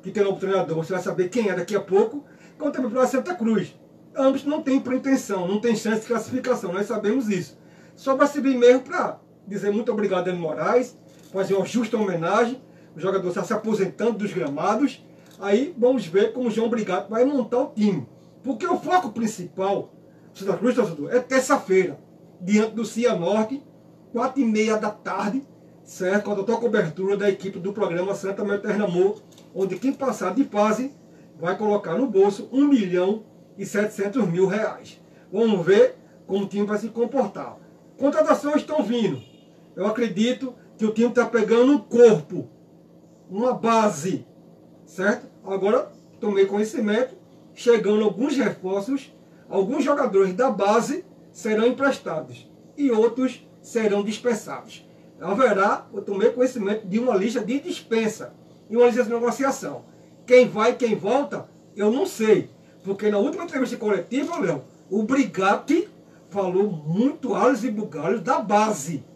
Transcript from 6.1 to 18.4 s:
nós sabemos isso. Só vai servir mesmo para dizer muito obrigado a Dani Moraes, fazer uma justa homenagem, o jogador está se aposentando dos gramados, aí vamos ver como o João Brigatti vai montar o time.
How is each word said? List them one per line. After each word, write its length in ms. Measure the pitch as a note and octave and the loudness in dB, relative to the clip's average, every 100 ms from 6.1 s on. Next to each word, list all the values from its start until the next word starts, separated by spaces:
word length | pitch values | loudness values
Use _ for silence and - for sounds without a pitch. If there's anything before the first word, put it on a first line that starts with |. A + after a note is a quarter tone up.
| A3+ - B3+ B3 A3+ F#3 | -6 -4 -6 -2 -4 -2
nós 160 | F3+ G#3 | -4 -4
sabemos 400 | A3 G#3 C4 A3 | -2 0 0 0
isso. 280 | F#3+ D#3 - - - - | -4 -4 -14 -20 -20 -20
Só 220 | - - C4+ | -10 -4 2
vai 100 | C#4+ | 2
servir 320 | D4 C4 B3+ | 2 0 6
mesmo 220 | A#3+ B3+ | 6 6
para 400 | - - - - _ - - | 2 -4 -4 -6 _ -20 -12
dizer 240 | G3 G3+ | -6 -2
muito 220 | G#3+ A#3 | -2 -2
obrigado 300 | G#3 G3+ F3+ | -2 0 0
a 20 | |
Dani 140 | F3+ F3 | -2 -4
Moraes, 580 | E3 D3+ F3+ A#3+ B3+ - - - - | -4 -4 2 2 2 -10 -20 -20 -10
fazer 220 | F#3+ F#3+ | -6 0
uma 100 | G3 | 0
justa 320 | F3+ A3+ A3 A3+ | 0 -2 -2 0
homenagem, 640 | G3+ E3+ E3 G#3 A#3 C4 - - - - | -2 -2 0 2 0 -2 -14 -20 -20 -6
o 20 | |
jogador 300 | F3 F#3+ F3+ | -2 -2 -2
está 160 | F#3 | -6
se 80 | F3 | -4
aposentando 680 | G#3+ A3 G3 F#3+ - A3 G#3+ | -4 -2 -2 -2 0 -2 -2
dos 140 | G3+ | -4
gramados, 760 | E3 C#3+ C#3+ F3 A3 C#4 - - - - - | -4 -6 -4 -2 0 0 -2 -20 -20 -20 -10
aí 340 | G3 G#3 D4 E4+ | -4 -2 -4 0
vamos 260 | A#3+ C4 | 0 0
ver 280 | D#3+ F3+ A3+ | 0 0 0
como 160 | B3 B3 | 0 -4
o 20 | |
João 180 | G#3 A3+ | -2 -2
Brigatti 400 | A3+ F#3 F3+ F#3+ | -2 -2 -4 -4
vai 160 | A3 | 0
montar 360 | B3+ C#4+ A3+ A#3+ | 2 2 -2 -2
o 100 | C#4+ | -2
time. 360 | - G#3 E3 A#2 - - - | 0 0 0 -6 -18 -20 -14